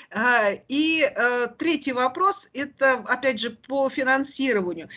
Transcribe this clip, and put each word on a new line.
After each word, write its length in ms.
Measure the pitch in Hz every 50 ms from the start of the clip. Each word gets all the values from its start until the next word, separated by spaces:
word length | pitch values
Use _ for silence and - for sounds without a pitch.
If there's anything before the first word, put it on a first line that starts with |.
| - _
А, 400 | - 202 226 247 247 233 214 202 202 - - -
и, 320 | 262 285 311 320 320 320
э, 460 | 294 - - 202 233 247 247 247 240 240 240
третий 340 | - 311 330 330 294 - 277
вопрос — 560 | 254 247 254 254 254 349 370 392 392 - - - -
это, 400 | 247 285 285 - - 277 269 254 233 196
опять 320 | - 247 247 269 262 254
же, 120 | 202 220 240
по 400 | 226 - - - 269 277 269 262
финансированию. 960 | 262 294 262 262 262 269 277 277 - - 269 262 226 202 185 180 170 165 151 - -